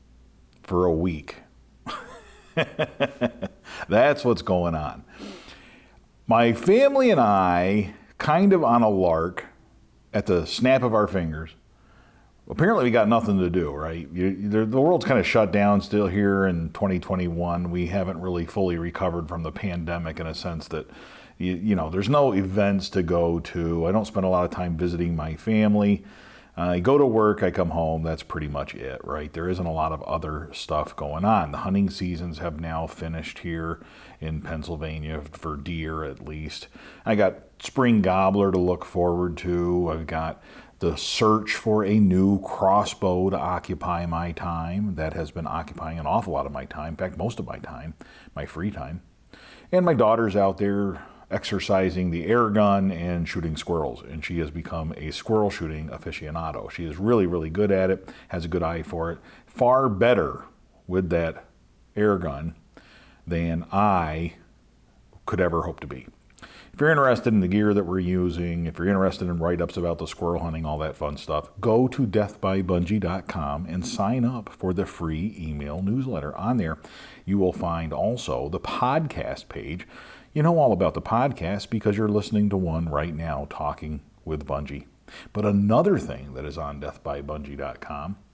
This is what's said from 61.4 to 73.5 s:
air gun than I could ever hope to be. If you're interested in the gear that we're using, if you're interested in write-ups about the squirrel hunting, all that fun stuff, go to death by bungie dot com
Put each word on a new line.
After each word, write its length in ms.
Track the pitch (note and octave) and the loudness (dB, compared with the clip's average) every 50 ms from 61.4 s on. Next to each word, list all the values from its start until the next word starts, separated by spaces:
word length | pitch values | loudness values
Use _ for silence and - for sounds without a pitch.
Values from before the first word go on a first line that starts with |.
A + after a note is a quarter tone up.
| - - _ _ _ _ _ _ _ _ - | -14 -20 _ _ _ _ _ _ _ _ -2
air 220 | G#2 G#2 G#2+ G2+ | 0 2 2 2
gun 380 | F2+ F2 D2+ C#2 C#2 D#2+ E2 - - - _ _ - - - - - - - - _ _ | 2 0 -4 -6 -6 -8 -10 -10 -12 -18 _ _ -20 -20 -20 -20 -20 -20 -20 -20 _ _
than 400 | - E2+ E2 E2+ E2 E2 E2+ E2 - | -4 -2 -2 0 0 -2 -2 -4 -2
I 640 | - G2 G#2 G#2 F#2+ F2+ D#2+ D2+ D#2 D#2+ E2+ E2 - - - _ _ _ _ _ _ _ _ _ _ _ _ _ - - _ | 0 2 4 4 4 2 0 -2 -4 -4 -6 -6 -8 -12 -20 _ _ _ _ _ _ _ _ _ _ _ _ _ -20 -16 _
could 120 | - - F2+ | -4 0 0
ever 260 | F2+ F2 E2 D#2+ D#2+ | 2 2 2 0 -2
hope 160 | E2+ D2+ - | -2 -6 -10
to 60 | - | -12
be. 200 | C2+ C2 B1+ - - - _ _ _ _ - - - - - - - | -12 -12 -14 -14 -18 -20 _ _ _ _ -20 -20 -20 -20 -20 -20 -14
If 80 | - - | -4 0
you're 80 | D3 D#3 | 2 4
interested 460 | D#3+ D3 C#3 B2+ A#2+ A#2+ - B2 A2 | 4 6 6 6 4 4 2 4 4
in 60 | G#2 | 4
the 80 | F#2 F2 | 4 4
gear 260 | G2 G#2 G#2 G#2 G2+ | 4 4 4 6 4
that 100 | G2+ F#2 | 4 2
we're 140 | E2+ F#2 F#2+ | 2 0 0
using, 640 | F2+ F2+ F#2 F#2 F2+ F2+ E2 F2 F2 E2+ E2+ E2+ E2+ | 0 2 2 2 2 0 0 -2 -2 -2 -2 -2 -4
if 140 | D#2+ - E2+ | -4 -4 -2
you're 100 | E2+ G2 | 0 2
interested 400 | G2+ F#2+ F#2+ F#2 F2 - F#2+ F2 | 2 4 2 2 0 -2 -2 -4
in 80 | F2 | -2
write-ups 400 | E2 E2 F2 F2 E2+ E2+ E2 - | 0 0 0 0 0 -2 -2 -2
about 220 | F2+ E2+ E2+ E2+ - | -2 -2 -2 -2 -4
the 80 | E2 | -6
squirrel 360 | - - - F2 E2+ F2 E2 | -8 -6 -4 -2 -2 0 -2
hunting, 220 | E2 E2 D#2+ D#2+ D#2 | -2 -4 -4 -4 -4
all 140 | D#2 D2+ D2+ | -4 -4 -4
that 180 | D#2 D2+ C#2+ | -4 -6 -6
fun 220 | - D#2 D2 D2+ - | -6 -6 -6 -6 -8
stuff, 320 | - - D2+ D2+ - - - - | -6 -6 -6 -6 -6 -8 -8 -4
go 280 | F#2+ A#2 A2 A#2+ C3 B2+ | 0 2 4 4 4 2
to 180 | - C#3+ C3 | 0 -2 -2
death 340 | G2+ G2+ G#2+ G#2 G#2 - - | 0 2 0 0 0 -4 -4
by 220 | - F#2+ F#2+ G2 | -2 -2 0 0
bungie 380 | F#2 F2+ F2+ F2 F2 F2 G#2+ G#2+ | 0 0 0 0 2 0 0 0
dot 280 | F#2+ E2+ F2+ F#2+ - - | 0 -2 -4 -6 -6 -8
com 380 | - F#2 D2 C#2+ | -6 -6 -4 -4